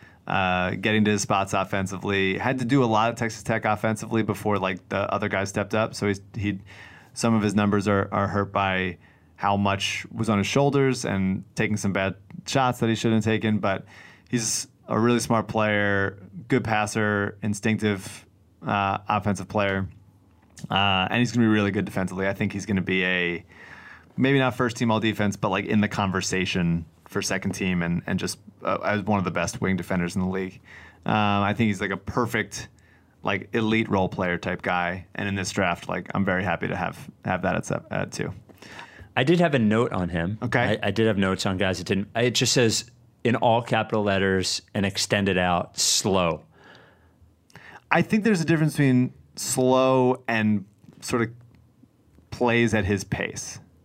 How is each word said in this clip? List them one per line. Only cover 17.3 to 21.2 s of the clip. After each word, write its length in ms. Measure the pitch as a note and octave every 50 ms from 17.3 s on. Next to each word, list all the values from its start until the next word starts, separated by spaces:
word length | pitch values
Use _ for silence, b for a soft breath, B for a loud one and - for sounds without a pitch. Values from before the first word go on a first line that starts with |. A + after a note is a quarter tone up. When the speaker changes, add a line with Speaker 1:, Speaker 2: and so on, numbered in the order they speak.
| - -
Speaker 1:
instinctive, 840 | - G#2+ G#2 G2+ - A2+ A2 G#2 A2 G#2+ G2+ G2 F#2+ - - - - - _ _ _ _ _ _ -
uh, 320 | C#3 A2 G2+ G2+ G2 G2 G#2 - -
offensive 400 | G#2+ G#2 F#2+ G#2 G2+ F2+ F#2+ F#2
player. 400 | - G#2+ G2+ G2 G2 F#2+ F#2 F2 - - - - _ _ _ _ _ _ _ _ _ - - -
Uh, 380 | - F#2+ G2 G2+ F#2+ F#2 F#2 -
and 100 | -
he's 120 | A#2